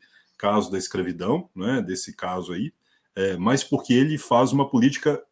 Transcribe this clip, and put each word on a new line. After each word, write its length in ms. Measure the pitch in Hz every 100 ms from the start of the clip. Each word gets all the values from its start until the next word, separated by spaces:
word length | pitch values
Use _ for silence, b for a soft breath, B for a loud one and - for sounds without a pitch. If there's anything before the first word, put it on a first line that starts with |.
| b b b -
caso 320 | 101 - 95
da 80 | 95
escravidão, 720 | - 95 90 85 95 165 - 90
né? 260 | 104 131
Desse 320 | 90 92 -
caso 380 | - 92 92 87
aí, 220 | 90 147 _ _ _ _ 98
é, 220 | 98 90
mas 260 | 104 135
porque 300 | - 139 -
ele 240 | 123 147 156
faz 340 | - 120 113
uma 160 | 139 135
política 560 | 120 135 135 151 143 -